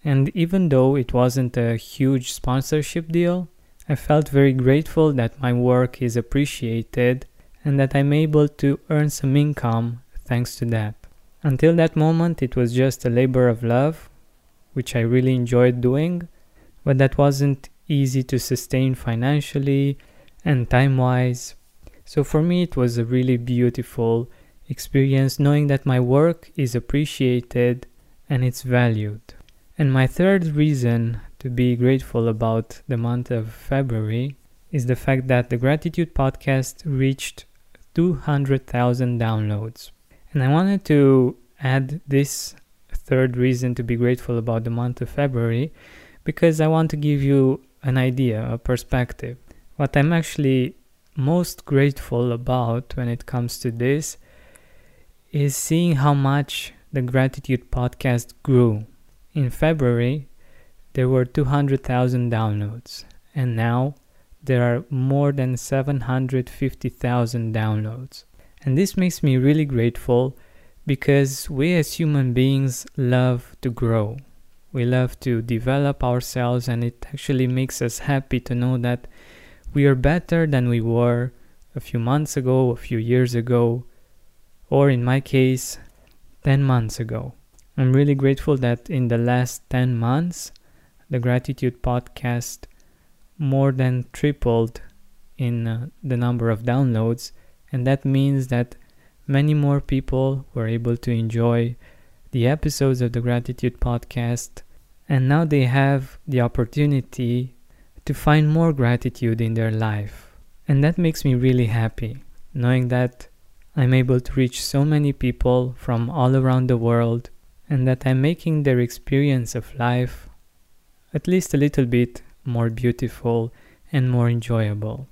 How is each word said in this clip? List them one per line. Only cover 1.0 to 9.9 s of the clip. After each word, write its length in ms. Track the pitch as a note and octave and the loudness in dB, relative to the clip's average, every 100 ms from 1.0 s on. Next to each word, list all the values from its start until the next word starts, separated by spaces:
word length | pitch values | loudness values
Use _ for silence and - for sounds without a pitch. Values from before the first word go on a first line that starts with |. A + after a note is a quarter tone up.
| A#2+ | 0
wasn't 440 | B2 B2+ B2+ B2 B2 | 2 2 2 -2 -2
a 200 | A#2 A2+ | -2 -2
huge 560 | - - C3+ C3+ B2 | -6 -2 0 0 -4
sponsorship 800 | - C3+ B2+ C3 D3+ C#3+ E3+ D#3+ | -6 -2 -2 -2 -2 -2 -6 -4
deal, 360 | E3+ F3 F3+ F3 _ _ _ - | 0 0 0 -6 _ _ _ -6
I 60 | |
felt 340 | C#3+ - D3+ D3+ | -6 2 2 2
very 240 | C#3 C#3 | 4 4
grateful 600 | C3 B2+ C#3 D#3+ - D#3 | 4 4 2 2 2 2
that 280 | C3+ A#2 - | 2 -2 -2
my 120 | B2+ | -2
work 500 | B2 B2 B2 B2 - | 0 4 4 2 -2
is 140 | B2 A#2 | -2 -2
appreciated 1080 | A2 C#3 C#3+ - A#2+ A2+ A2 - B2 B2+ - _ - - | -2 -2 -2 -4 -4 -4 -4 0 0 0 -6 _ -20 -8
and 140 | D3+ C#3 | -2 2
that 160 | C3+ | 2
I'm 180 | C#3 C#3+ | 2 2
able 360 | D3 D#3 D3+ D3 | 2 4 4 2
to 320 | - C#3 C#3 - | 2 0 0 -2
earn 200 | D#3 D3 | 0 0
some 260 | - C#3 C#3 | -2 0 2
income 680 | D3 C#3+ A#2+ A#2 A#2 | 2 0 -2 -2 -2